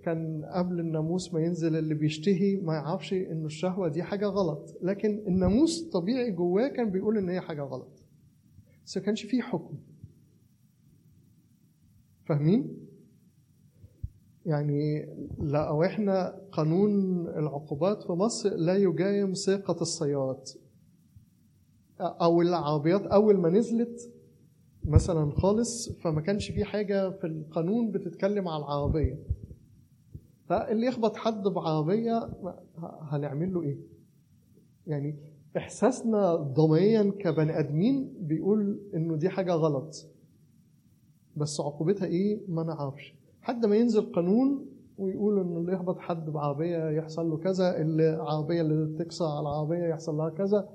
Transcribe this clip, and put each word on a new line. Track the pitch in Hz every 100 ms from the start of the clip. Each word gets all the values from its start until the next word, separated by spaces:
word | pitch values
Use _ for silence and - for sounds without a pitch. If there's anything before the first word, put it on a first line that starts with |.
كان | 185 165 160 156 156
قبل | - 180 175
الناموس | 165 156 160 180 180
ما | 165
ينزل | 160 175 165 160
اللي | 156 151
بيشتهي | 147 - - 185 196 196
ما | 165
يعرفش | 156 139 185 -
إنه | 190 185 165 156
الشهوة | 151 185 185 180
دي | 151
حاجة | 170 202 208
غلط، | 190 185 147 - -
لكن | 180 196 214 214 -
الناموس | 185 185 208 320 - -
طبيعي | 190 175 254 240
جواه | 170 175 185 269
كان | 277 233
بيقول | 185 214 220
إن | 185
هي | 180
حاجة | - 156
غلط، | 139 127 - - _ _ _ _ _ - - _ -
بس | -
ما |
كانش | 185 214 -
فيه | 254
حكم. | - 170 - 147 - - - - _ _ _ _ _ _ _ _ _ _ _ _ _ _ _ _ _ _ _ _ _
فاهمين؟ | 151 151 214 - - - - - _ _ _ _ _ _ _ - _ - - _ _ -
يعني | 151 147 143 151 151 - - 143 -
لو | 156 143 151 151
إحنا | 180 - 202 190 180 - -
قانون | - 156 165 208 202 190 180 165
العقوبات | 165 151 139 151 143 175 208
في | -
مصر | 170 214 - 202
لا | - 165 190
يجايم | 196 151 185 202 202
سرقة | 185 - 196 196 170
السيارات | 156 - 147 139 131 127 - - - _ _ _ _ - - _ _ _ _ _ _ _
أو | 175 - 170 170
العربيات، | 175 175 147 151 147 196
أول | - 202 214 196
ما | 165
نزلت | 180 233 233 233 - - - - - _ _ _ -
مثلًا | 180 151 - 165 147
خالص، | 139 185 214 233 - -
فما | - 175 156
كانش | 151 202 -
في | -
حاجة | 202 202 202 202 190
في | 185 170
القانون | 160 151 - 165 220 233
بتتكلم | 185 165 165 196 208 180
على | 156
العربية، | 143 143 143 156 135 127 - - - - - - _ _ _ - - _ _
فاللي | 175 233 214 240
يخبط | 247 220 214
حد | 220 214
بعربية | 196 175 160 156 151 208 233 226
ه-، | - - 180 - - - 165 -
هنعمل | 156 147 143 135 180
له | 180
إيه؟ | 151 123 - - _ _ _ _ _ _ _ _ -
يعني | 147 143 151 - - - 175
إحساسنا | - - 208 254 233 214 190 165
ضمنيًا | 147 131 156 156 196 220 202 196
كبني | 175 151 151 160
آدمين | 143 147 202 277 262 -
بيقول | 165 156 175 214 202 208 - 180
إنه | 165 160
دي | 175
حاجة | 185 185
غلط، | 170 156 139 127 - - - _ _ _ _ _ _ _ _ _ _ _ -
بس | 147 -
عقوبتها | 147 147 160 196 180
إيه؟ | 170 202 208 196
ما | 165
نعرفش. | 165 156 143 135 - - _ _
حد | - 240 233
ما | 208
ينزل | 240 214 208
قانون | - 170 214 269 277 - - - -
ويقول | 196 190 208 202
إنه | 185 170
اللي | 170
يخبط | 185 175 175
حد | - 170 156
بعربية | 151 147 143 165 170 160
يحصل | 156 156 156 165
له | 156
كذا، | 190 185 185 -
العربية | 156 156 160 156 156 156 151 175
اللي | 160 156 156 156
تكسر | 170 - 170
على | 147
العربية | 147 147 151 170
يحصل | 170 156 160 151
لها | 160
كذا، | 156 196 202 196